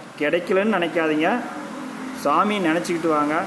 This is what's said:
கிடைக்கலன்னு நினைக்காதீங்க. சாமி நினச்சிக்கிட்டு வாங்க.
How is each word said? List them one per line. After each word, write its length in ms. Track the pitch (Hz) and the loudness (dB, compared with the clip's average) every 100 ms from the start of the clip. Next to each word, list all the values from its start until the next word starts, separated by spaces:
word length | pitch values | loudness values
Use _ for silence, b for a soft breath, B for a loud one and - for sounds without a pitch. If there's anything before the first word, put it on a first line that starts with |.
| - - | -14 -4
கிடைக்கலன்னு 580 | 147 165 - 190 214 196 | 0 0 2 2 2 2
நினைக்காதீங்க. 600 | 170 165 160 151 165 240 - - - - - - - - | 0 0 2 2 2 0 -4 -10 -10 -10 -10 -10 -10 -4
சாமி 420 | 147 151 202 208 | 2 2 2 2
நினச்சிக்கிட்டு 500 | 175 165 170 170 165 | 2 0 0 0 2
வாங்க. 340 | 151 147 160 | 2 2 0